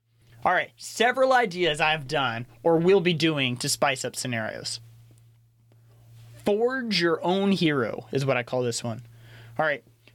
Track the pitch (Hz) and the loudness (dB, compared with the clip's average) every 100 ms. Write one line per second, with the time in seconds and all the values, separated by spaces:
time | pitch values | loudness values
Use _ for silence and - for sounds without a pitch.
0 | _ _ _ - 170 175 - - - - | _ _ _ -6 -2 0 -2 -10 -10 -2
1 | 226 247 262 247 233 175 170 151 156 156 | 0 2 2 4 2 0 0 2 0 0
2 | 131 147 127 113 120 - 170 165 175 196 | -2 -2 -2 -4 -10 -2 2 4 6 4
3 | 175 160 165 151 127 123 - - 147 131 | 4 2 0 0 -2 -2 -4 0 0 0
4 | 123 - 127 117 110 - - - - - | -6 -8 -6 -4 -6 -8 -10 -12 -14 -20
5 | - - _ _ _ _ _ _ _ _ | -20 -20 _ _ _ _ _ _ _ _
6 | - - - - - 208 240 262 233 180 | -20 -20 -20 -6 -2 0 0 -2 -4 0
7 | 170 160 151 190 196 185 165 143 107 - | 0 0 0 0 2 2 2 2 0 -4
8 | - 135 135 123 120 127 123 117 120 110 | -4 -2 0 0 -2 -2 -2 -4 -6 -8
9 | - - - - - - 156 143 - _ | -12 -20 -20 -20 -10 -2 -2 -2 -8 _
10 | _ | _